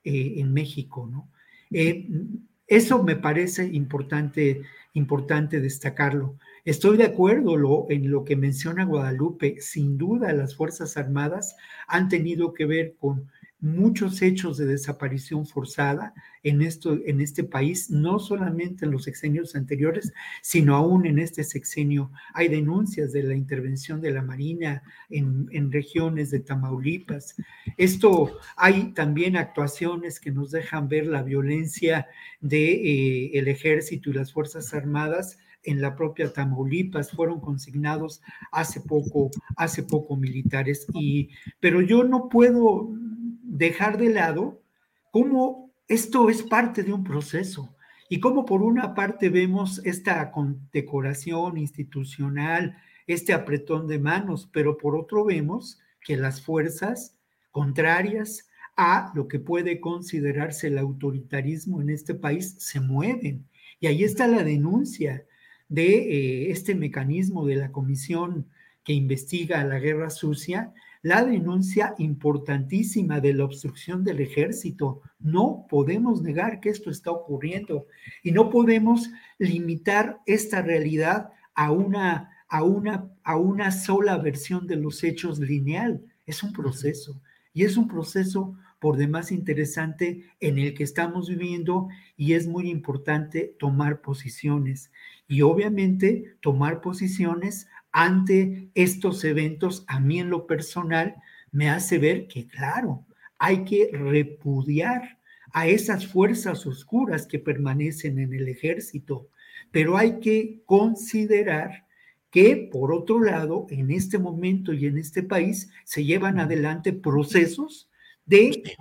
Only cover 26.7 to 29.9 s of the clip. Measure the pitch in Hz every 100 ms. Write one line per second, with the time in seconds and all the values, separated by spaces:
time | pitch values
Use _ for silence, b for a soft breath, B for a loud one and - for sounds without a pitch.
26.7 | 131 139 180 - 143 - - B B B
27.7 | B 185 185 220 175 139 - B B 185
28.7 | 196 233 - 151 147 180 180 147 - 143
29.7 | - 170